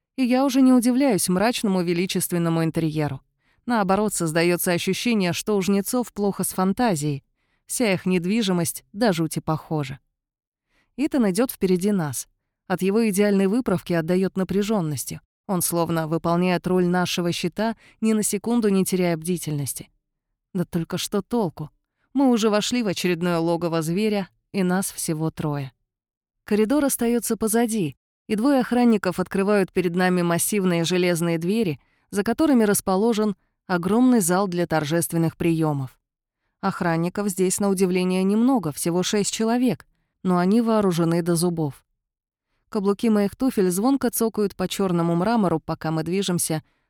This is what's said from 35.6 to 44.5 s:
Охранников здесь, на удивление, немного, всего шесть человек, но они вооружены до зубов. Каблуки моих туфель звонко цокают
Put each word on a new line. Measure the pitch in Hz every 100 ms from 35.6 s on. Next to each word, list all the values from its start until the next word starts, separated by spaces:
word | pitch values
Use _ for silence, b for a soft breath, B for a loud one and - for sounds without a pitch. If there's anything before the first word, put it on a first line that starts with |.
| 156 143 131 - _ _ _ _ _ _
Охранников | 196 - 180 165 170 190 208
здесь, | 185 185 -
на | 202
удивление, | 190 190 185 180 185
немного, | 190 208 247 262 165
всего | 139 170 175
шесть | 180 214 196
человек, | - 220 240 247 160 - _ _ _
но | 185 180
они | 180 220
вооружены | 226 220 196 170 165 170
до | 170 170
зубов. | 175 165 151 - _ _ _ _ _ _ _ _ _
Каблуки | 220 196 202 233
моих | 214 202 -
туфель | 262 220 185
звонко | 180 233 277 240
цокают | - 226 - 202